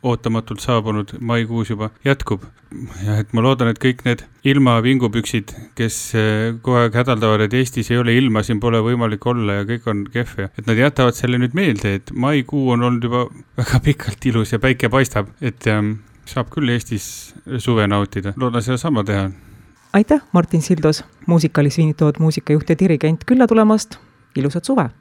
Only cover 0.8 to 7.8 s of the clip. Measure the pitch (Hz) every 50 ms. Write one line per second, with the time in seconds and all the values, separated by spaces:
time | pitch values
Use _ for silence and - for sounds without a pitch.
0.8 | 104 110 104 104 101 - - - 127 117 120 117 113 107 117 117 110 - 113 101
1.8 | 110 107 - _ _ 135 139 135 - - 117 95 - - - _ _ _ - -
2.8 | - - - 87 95 104 107 107 107 - - 113 113 131 135 123 123 117 113 -
3.8 | - 127 127 127 - 127 120 113 - - - _ _ 139 135 143 135 127 120 117
4.8 | 113 123 135 131 123 113 104 117 107 - - 113 101 - - - - - _ -
5.8 | 117 113 - - - - - 113 107 110 107 107 110 113 117 113 - 131 123 120
6.8 | 120 113 104 120 123 127 127 107 113 110 107 107 107 104 113 127 131 123 - 127